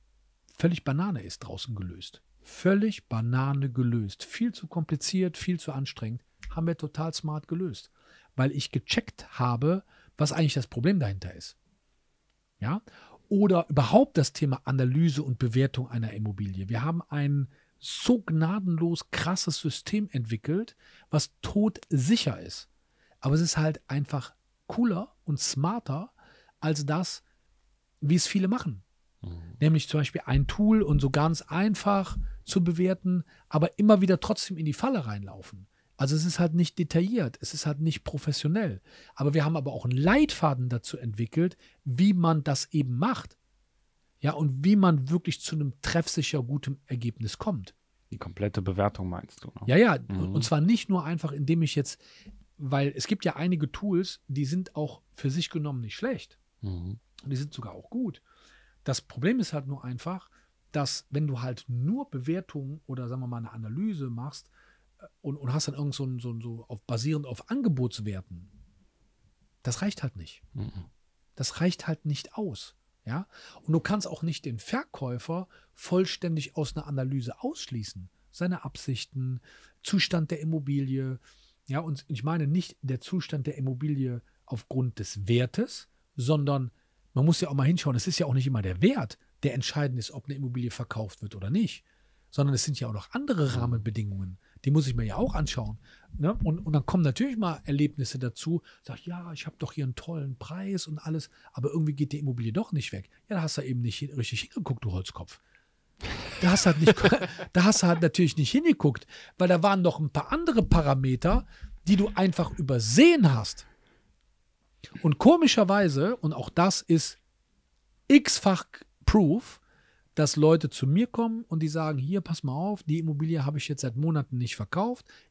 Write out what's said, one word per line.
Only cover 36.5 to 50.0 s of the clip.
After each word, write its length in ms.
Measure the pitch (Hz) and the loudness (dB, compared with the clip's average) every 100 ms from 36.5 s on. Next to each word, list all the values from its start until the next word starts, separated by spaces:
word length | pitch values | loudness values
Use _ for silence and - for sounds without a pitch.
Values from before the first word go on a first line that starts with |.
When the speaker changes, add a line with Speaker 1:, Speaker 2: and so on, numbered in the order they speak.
| 170 | 4
Speaker 1:
nicht 240 | 170 - | 2 0
detailliert, 580 | 160 165 190 240 131 - | 0 2 2 0 -2 -4
es 120 | - | -10
ist 120 | 151 156 | -6 -4
halt 120 | 143 | -2
nicht 240 | 160 - | -2 -2
professionell. 800 | - 147 - 139 151 202 185 98 - - - - | -6 -6 -4 -2 0 0 -2 -6 -12 -20 -20 -2
Aber 180 | 143 156 | 0 2
wir 100 | 151 | 2
haben 100 | 165 | 0
aber 160 | 135 | -4
auch 120 | 123 120 | -4 -2
einen 120 | 127 | 2
Leitfaden 720 | 160 269 302 - 160 127 127 | 4 4 4 2 0 2 -2
dazu 280 | 120 - - | -4 -6 -8
entwickelt, 600 | 117 104 117 156 175 - _ _ | -6 -4 -2 2 0 -2 _ _
wie 300 | 139 123 196 | -4 4 4
man 300 | 185 165 156 | 6 4 2
das 280 | 147 135 - | 0 -2 -2
eben 240 | 156 131 123 | -2 0 0
macht. 400 | 226 - - _ _ _ _ _ _ _ _ _ | 0 -2 -8 _ _ _ _ _ _ _ _ _
Ja, 140 | 143 | -4
und 300 | 147 151 131 | 0 -2 2
wie 120 | 170 208 | 4 6
man 340 | 185 151 127 | 6 4 2
wirklich 320 | 170 - - | -2 -2 -6
zu 140 | - 156 | -6 -4
einem 180 | 143 - | -4 -4
treffsicher 600 | - 170 - - 135 135 | -2 0 0 -2 -2 -4
gutem 340 | 123 143 131 139 _ | -4 -4 -4 -8 _
Ergebnis 520 | 127 117 - 110 - | -6 -6 -6 -8 -4
kommt. 340 | 214 139 92 _ _ _ _ | -4 -4 -8 _ _ _ _
Speaker 2:
Die 80 | - | -14
komplette 420 | - 92 104 - | -12 -4 -2 0
Bewertung 480 | 95 92 101 - 92 | -2 2 0 0 -6
meinst 340 | 87 - - | -8 -12 -18
du, 40 | - | -18
ne? 140 | - 107 | -8 2
Speaker 1:
Ja, 120 | 156 | 6
ja, 200 | 233 139 | 6 4